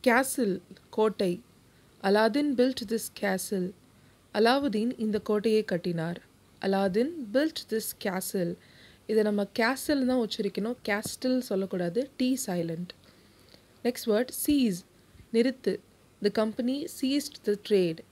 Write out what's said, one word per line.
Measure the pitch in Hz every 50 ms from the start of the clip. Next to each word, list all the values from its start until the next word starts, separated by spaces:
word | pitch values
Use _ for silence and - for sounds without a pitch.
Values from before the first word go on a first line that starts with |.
| - 254
Castle, | 226 240 269 262 - - 247 202 180 185 - _ 190 - _ _ -
கோட்டை. | - 220 220 202 - 208 185 175 - - _ - _ _ _ _ _ _ _ _ _ - 196
Aladdin | 196 208 220 226 214 285 294 294 277 220
built | 247 262 254 - 233 196
this | 220 226 - - _ -
castle. | - 202 190 190 - - 214 190 180 180 - _ _ _ _ - - - _ _ _ _ _ 208
அலாவுதீன் | 220 226 254 285 277 285 196 214 214 240 254 - 226
இந்த | 214 208 214 - -
கோட்டையை | 214 208 196 233 214 214 208 -
கட்டினார். | 180 170 - 180 170 165 160 170 175 - - _ _ _ _ _ _ - - 190
Aladdin | 190 190 196 196 180 214 247 294 349 330 262 208 202
built | 262 294 320 311 - - -
this | 220 220 214 - - - -
castle. | 208 180 190 185 - - 196 175 170 175 - - - - - - - - - _ -
இதை | 214 220 214 214
நம்ம | 208 202 202 196 - -
கேசல் | 226 226 269 262 - - 302 277 262 247
தான் | 254 254 233
உச்சரிக்கணும். | 208 - - 214 196 - - 196 226 247 - - -
கேஸ்டில் | 202 208 220 - - - - 254 254 254 247 -
சொல்லக்கூடாது. | 208 190 196 185 - 185 175 175 170 226 269 294 - _
டி | 254 254 262 254 -
சைலண்ட். | - 180 175 170 165 165 160 180 175 - _ - - - - - - - - - - - - _ _ _ _ _ 240
Next | 247 - - 233 208
word, | 208 247 254 - - -
seize, | - 294 285 254 226 185 175 - _ _ _ _ _ _ - - _ - 226
நிறுத்து. | 233 269 262 - - 202 - - - _ _ _ _ _ _ _ -
The | 202 202 -
company | 214 226 208 - 240 240 262 285 294 349 - -
seized | - 262 269 285 277 - - - - -
the | 208 202 - -
trade. | 214 196 180 170 160 165 - _